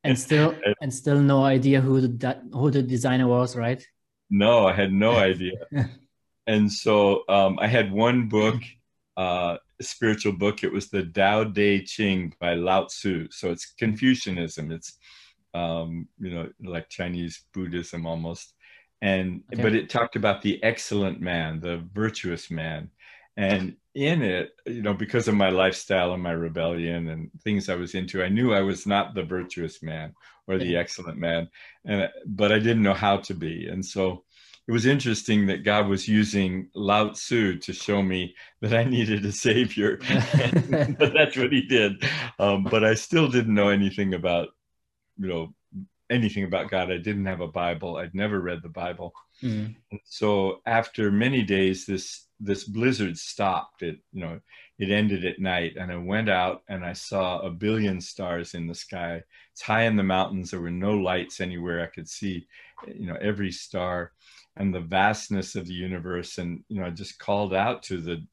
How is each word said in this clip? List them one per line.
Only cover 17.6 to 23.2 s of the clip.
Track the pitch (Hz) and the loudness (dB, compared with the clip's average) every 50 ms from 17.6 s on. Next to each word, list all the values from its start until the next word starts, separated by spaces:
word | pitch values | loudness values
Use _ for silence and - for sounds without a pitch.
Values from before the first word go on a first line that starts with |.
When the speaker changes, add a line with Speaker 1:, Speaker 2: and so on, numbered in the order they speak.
| 92 85 85 87 82 - - 85 82 | -8 -6 -6 -8 -8 -8 -10 -8 -6
Speaker 2:
almost. | 82 82 82 82 82 87 - - _ _ _ _ _ - - _ _ _ _ | -6 -6 -6 -6 -8 -10 -12 -16 _ _ _ _ _ -20 -20 _ _ _ _
And, | 110 101 95 95 92 92 90 - - _ | 0 0 2 2 0 -2 -6 -8 -12 _
Speaker 1:
Okay. | - 113 | -4 0
Speaker 2:
but | 113 110 107 | 2 2 2
it | 110 - - | 2 0 0
talked | - 120 117 - - | 0 -2 -2 0 -2
about | 113 104 104 98 - | 0 2 2 0 2
the | - 104 92 - | 0 -2 -2 2
excellent | 107 110 113 - - - 107 101 98 95 - - | 0 0 0 0 -6 -4 -2 0 0 0 -2 -4
man, | 90 90 87 85 80 78 80 80 | -4 -2 -2 -2 -2 -4 -4 -6
the | 85 87 85 85 85 87 | -6 -6 -6 -6 -8 -8
virtuous | 95 104 110 110 107 - - 90 85 80 - - | -4 -2 -2 -2 -2 -4 -6 -6 -6 -6 -8 -8
man. | 85 80 80 80 78 76 80 85 _ _ - - - - | -8 -6 -6 -6 -8 -8 -10 -14 _ _ -20 -20 -20 -20